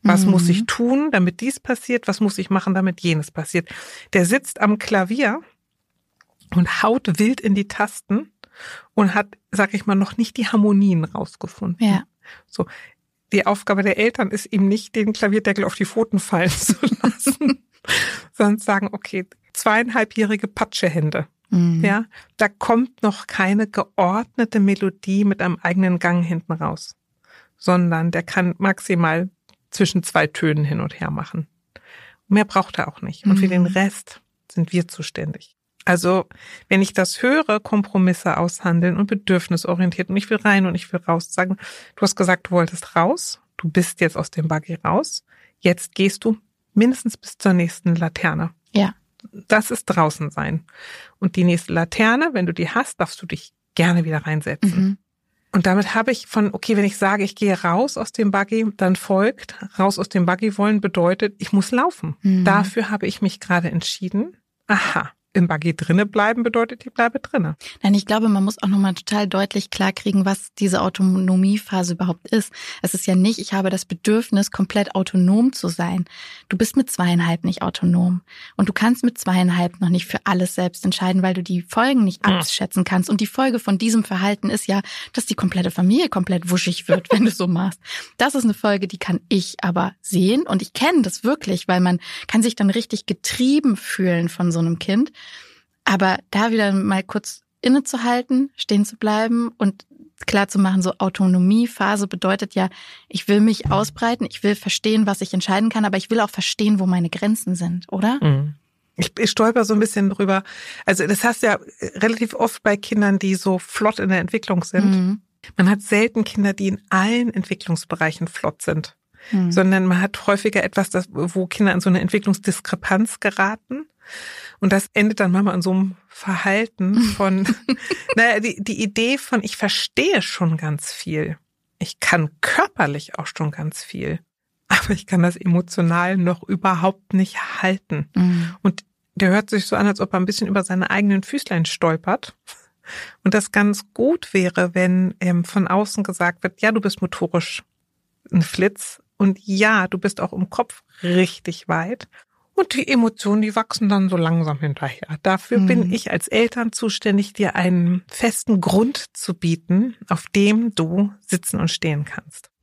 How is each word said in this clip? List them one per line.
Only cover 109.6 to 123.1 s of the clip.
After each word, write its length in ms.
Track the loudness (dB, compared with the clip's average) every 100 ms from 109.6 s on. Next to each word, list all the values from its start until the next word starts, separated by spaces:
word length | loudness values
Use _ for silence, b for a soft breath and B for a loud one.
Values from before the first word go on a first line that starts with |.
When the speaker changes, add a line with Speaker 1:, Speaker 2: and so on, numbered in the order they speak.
| 2
Speaker 1:
so 80 |
ein 60 | 2
bisschen 300 | 0 0 -2
drüber. 340 | 0 0 0 -4 B B B -2
Also 220 | 0 0
das 160 | 0
hast 180 | 0 0
du 40 | 0
ja 100 | 0 -4 -12 -12 -2
relativ 380 | 0 0 -4
oft 280 | -2 -2 0
bei 120 | 0 0
Kindern, 400 | 0 0 2 2
die 180 | 0 -2
so 220 | 0 -2
flott 420 | -4 -2 0 0
in 100 | 0
der 100 | 0
Entwicklung 440 | 0 -4 0 -2 0
sind. 200 | 2 4
Speaker 2:
Mhm. 300 | 4 2 -2 _ _ B 2
Speaker 1:
Man 140 | 2
hat 120 | 2
selten 440 | 0 2 2 0 -2
Kinder, 260 | 0 0
die 140 | 0 -4
in 140 | -4 _
allen 440 | 0 2 2 0
Entwicklungsbereichen 920 | -2 -4 -6 -2 -4 -4 -2 -2 -2 -8
flott 340 | -4 -6 -4
sind. 360 | -4 -4 -6 _ _ _ B
Speaker 2:
Mhm. 200 | 0 2
Speaker 1:
Sondern 320 | 2 4 4 2
man 160 | 2
hat 260 | 0 -4 -2
häufiger 360 | 0 0 -2
etwas, 260 | -2 -2 -2
das, 160 | -4 -4
wo 360 | -6 -4 -4 -6
Kinder 240 | 0 2
in 60 | 2
so 80 | 2
eine 120 | 2
Entwicklungsdiskrepanz 1200 | 2 0 0 0 -2 -4 -6 -6 0 0 0